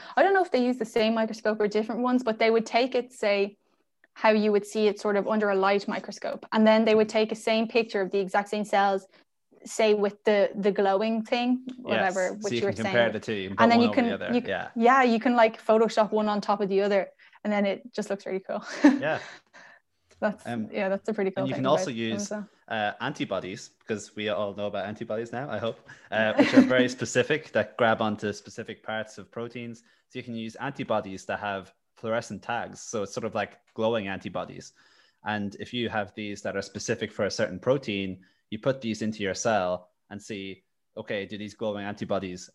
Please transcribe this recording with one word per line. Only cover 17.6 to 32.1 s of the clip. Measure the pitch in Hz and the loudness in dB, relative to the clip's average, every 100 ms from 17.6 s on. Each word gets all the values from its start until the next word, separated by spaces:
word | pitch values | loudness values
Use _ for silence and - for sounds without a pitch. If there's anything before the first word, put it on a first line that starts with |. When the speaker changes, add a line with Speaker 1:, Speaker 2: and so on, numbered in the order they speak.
| 202 | 0
Speaker 1:
it | - - | -2 -8
just | - 208 | -8 -6
looks | 196 - | -6 -6
really | 185 | -8
cool. | - 208 - - | -6 -10 -8 4
<laughs> | 302 262 | 4 4
Speaker 2:
Yeah. | 151 147 - - _ - - - _ _ _ - | 0 -4 -6 -18 _ -20 -20 -20 _ _ _ -4
Speaker 1:
That's, | 214 208 - | -4 -4 -8
Speaker 2:
Um, | 233 214 | -6 -6
Speaker 1:
yeah, | - 190 | -4 -2
that's | 196 - | -2 -4
a | |
pretty | 214 190 | -2 -2
cool | 190 | 0
Speaker 2:
and | 135 | -2
you | 131 | 0
Speaker 1:
thing | |
Speaker 2:
can | 131 | 2
also | 147 | 2
Speaker 1:
about | - 113 | 0 -4
them, | |
Speaker 2:
use, | 113 151 202 | -2 -4 -4
Speaker 1:
so. | 214 196 _ - | -8 -10 _ -8
Speaker 2:
uh, | 92 104 - | -2 -2 -2
antibodies, | 123 139 143 95 90 104 - _ | -6 -4 -4 -4 -4 -10 -14 _
because | - 110 - - | -6 -6 -6 -6
we | 104 | -2
all | 104 104 | -2 -2
know | 98 101 | -4 -6
about | 101 98 | -4 -6
antibodies | 107 113 110 117 | -8 -6 -6 -6
now, | 117 143 | -8 -6
I | 107 | -4
hope, | 113 117 - - | -4 -6 -14 -20
Speaker 1:
<laughs> | - | -4
Speaker 2:
uh, | 107 110 | 0 2
which | 110 277 | 4 4
are | 262 | 6
very | 247 127 123 | 6 6 2
specific, | - 113 127 120 151 - | 0 -2 0 2 0 -2
that | 110 101 - | -2 0 2
grab | 117 110 | 2 4
onto | 110 104 107 | 0 -2 -4
specific | 101 - - 110 107 | -6 -10 -14 -14 -14
parts | - 110 107 - | -8 -8 -8 -12
of | 95 | -14
proteins. | - 120 123 120 113 _ _ _ | -10 -10 -10 -12 -14 _ _ _
So | 127 | -14
you | |
can | 120 113 | -10 -8
use | 113 - | -10 -8
antibodies | 127 139 131 110 98 95 - | -10 -8 -2 -2 -2 -10 -8
that | 95 | -6
have | 104 98 90 _ _ _ | -4 -6 -8 _ _ _
fluorescent | 113 | -4